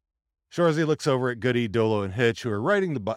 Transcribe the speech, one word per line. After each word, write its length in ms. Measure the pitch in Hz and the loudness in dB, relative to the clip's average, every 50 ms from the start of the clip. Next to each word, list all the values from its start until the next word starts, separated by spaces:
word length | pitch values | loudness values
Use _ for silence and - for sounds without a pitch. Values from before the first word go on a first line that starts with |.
| _ _ _ _ _ _ _ _ _ _ | _ _ _ _ _ _ _ _ _ _
Shoresy 340 | - 165 175 165 151 160 160 | -2 2 2 2 2 2 0
looks 200 | 151 151 - - | 0 -2 0 0
over 240 | 151 135 127 127 127 | 0 2 2 0 -2
at 100 | 120 113 | -2 0
Goody, 280 | 101 127 120 120 120 107 | 0 0 2 2 0 0
Dolo, 340 | 92 117 110 110 110 104 | 0 0 2 2 0 0
and 100 | 98 98 92 | -2 -4 -2
Hitch, 280 | 123 123 117 113 - | 0 2 2 2 0
who 80 | - 120 | -4 -6
are 100 | 104 104 | -4 -2
riding 320 | 117 175 208 202 190 175 147 | 0 0 0 0 0 -2 -4
the 60 | 120 | -4
bi-, 160 | 95 104 110 | -4 -6 -6